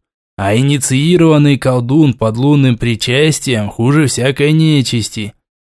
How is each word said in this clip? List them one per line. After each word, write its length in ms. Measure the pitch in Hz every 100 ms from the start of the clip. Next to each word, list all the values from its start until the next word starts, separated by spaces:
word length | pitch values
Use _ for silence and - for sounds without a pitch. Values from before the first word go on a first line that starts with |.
| _ _ _ -
А 180 | 98 110
инициированный 1000 | 139 143 - 131 156 175 160 151 147 135
колдун 560 | 131 127 120 151 147
под 240 | 110 113 113
лунным 400 | 139 143 131 117
причастием 920 | 123 110 - 131 156 143 139 113 101
хуже 360 | - 120 151 139
всякой 460 | - 131 135 143
нечисти. 840 | 156 160 147 120 120 - 113 104 - _ _ _